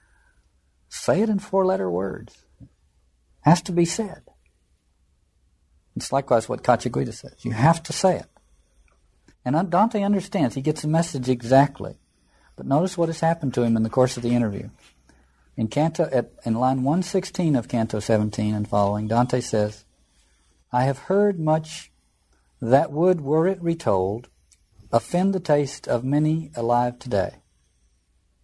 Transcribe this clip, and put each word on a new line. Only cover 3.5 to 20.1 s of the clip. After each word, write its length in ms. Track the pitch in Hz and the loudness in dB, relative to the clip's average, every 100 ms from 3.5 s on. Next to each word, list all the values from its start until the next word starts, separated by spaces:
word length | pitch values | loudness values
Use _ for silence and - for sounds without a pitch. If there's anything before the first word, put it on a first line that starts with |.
| 170 | 2
to 100 | - | 2
be 140 | 170 170 | 0 0
said." 380 | - 202 - - _ _ _ _ _ _ _ _ _ _ _ _ _ _ _ _ 127 | -2 -6 -10 -20 _ _ _ _ _ _ _ _ _ _ _ _ _ _ _ _ -12
It's 160 | - | -4
likewise 360 | 139 - 117 117 | -4 2 0 0
what 140 | 113 | -2
Cacciaguida 500 | - 117 120 131 127 | 2 2 0 -4 -4
says. 320 | - - _ | -8 -18 _
You 80 | 117 | -6
have 300 | 110 156 165 | 4 4 4
to 80 | - | -2
say 260 | - 190 127 | 0 0 0
it. 120 | - _ _ _ _ _ _ _ _ _ _ _ | -6 _ _ _ _ _ _ _ _ _ _ _
And 260 | 123 156 185 | -2 -2 0
Dante 320 | 175 226 208 | 2 2 0
understands. 520 | 202 202 - - 127 | 0 0 -2 -2 -2
He 80 | 135 | 0
gets 200 | 151 156 | -4 -2
the 60 | 151 | 0
message 400 | 160 165 135 123 | 0 0 -4 -2
exactly. 680 | 120 120 135 139 - - - _ _ _ _ _ | -2 4 6 4 0 -12 -12 _ _ _ _ _
But 120 | - 131 | -12 -2
notice 300 | 147 185 170 | 0 0 -2
what 120 | 165 | -4
has 120 | 156 | 0
happened 340 | 165 165 135 | -2 0 -2
to 80 | 123 | 0
him 140 | 117 113 | 0 0
in 60 | |
the 80 | 113 | 0
course 260 | 131 127 123 | 2 2 0
of 60 | |
the 120 | 120 | 0
interview. 360 | 120 110 98 - - - _ _ _ _ _ _ - | 0 0 -4 -10 -16 -20 _ _ _ _ _ _ -6
In 100 | 110 | -4
Canto, 420 | 147 160 160 156 | 0 -2 0 0
at, 200 | 131 - - | 0 -2 -8
in 100 | 120 | -4
line 300 | 113 131 135 | 0 0 0
one 180 | 131 180 | 0 0
sixteen 540 | 180 190 - - 165 131 | 0 -4 -4 -2 0 0
of 100 | - | 0
Canto 320 | 117 110 107 | -2 -2 -2
seventeen 560 | - 110 107 110 104 | 0 2 2 -2 -2
and 140 | 104 101 | -2 0
following, 400 | 104 101 104 107 | 2 2 0 0
Dante 320 | 117 127 127 | 2 2 0
says, 440 | - 107 107 - _ _ _ | 0 0 0 -4 _ _ _